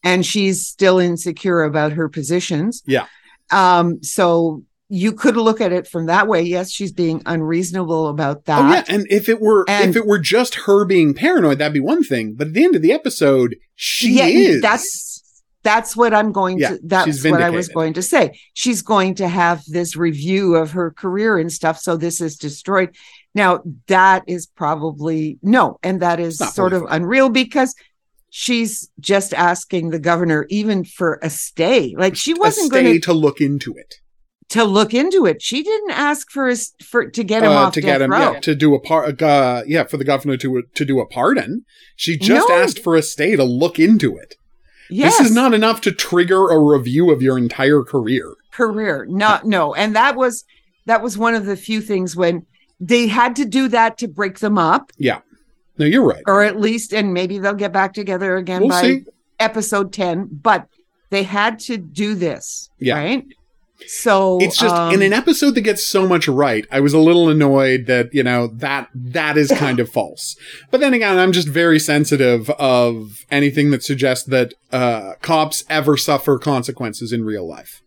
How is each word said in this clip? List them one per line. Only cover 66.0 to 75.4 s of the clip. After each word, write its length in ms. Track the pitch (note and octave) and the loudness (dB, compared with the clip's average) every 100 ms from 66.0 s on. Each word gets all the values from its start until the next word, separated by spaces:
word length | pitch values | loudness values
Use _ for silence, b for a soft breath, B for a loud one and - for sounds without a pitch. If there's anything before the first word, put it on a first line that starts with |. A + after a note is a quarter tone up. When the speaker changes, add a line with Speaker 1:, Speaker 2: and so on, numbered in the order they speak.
| F#3+ | 2
Speaker 2:
much 200 | F3 D3+ | 0 0
right, 360 | C3 C#3+ A2 - | 0 0 0 -2
I 100 | C3+ | 0
was 140 | C#3+ | 2
a 40 | D3+ | 4
little 300 | D#3 E3+ E3+ | 6 6 4
annoyed 580 | D3+ D3 C3+ C3+ C3 B2 | 4 4 4 2 0 0
that, 280 | B2+ A#2+ | 0 0
you 80 | C#3+ | 0
know, 240 | B2 B2 A#2+ | 0 0 -2
that, 420 | A2+ C#3 C#3 B2 | -6 -6 -6 -8
that 420 | B2+ B2 B2+ D#3 D3+ | -14 -8 -4 0 2
is 140 | C#3+ | 2
kind 280 | C3 C#3+ B2 | 2 0 -2
of 80 | A#2 | -2
Speaker 1:
<laughs> 40 | |
Speaker 2:
false. 440 | - F#2 - - - B B B | -2 -4 -6 -14 -14 B B B
But 100 | C4 | 0
then 140 | C#4 | 2
again, 240 | B3 G#3+ F#3 | 2 2 4
I'm 140 | F#3 | 4
just 160 | F3+ D3+ | 2 0
very 300 | C#3+ E3+ D#3 | 2 4 4
sensitive 680 | D3+ D3 D3+ C#3+ B2+ A#2+ A2 | 2 0 2 2 2 2 -2
of 720 | - C#3 B2 A#2+ A2+ G#2+ G#2 - | -2 2 2 2 -2 -12 -20 -4
anything 420 | C#3+ C#3+ C3 D3 | 0 0 2 0
that 100 | C3+ | 0
suggests 420 | - C3+ C3 B2+ - | -2 -2 0 -2 -2
that, 260 | B2+ A#2+ - _ | 0 0 -6 _
uh, 420 | B2+ B2 A2+ G2 F#2 | -2 -2 -2 -8 -14
cops 420 | - D#3+ | -2 0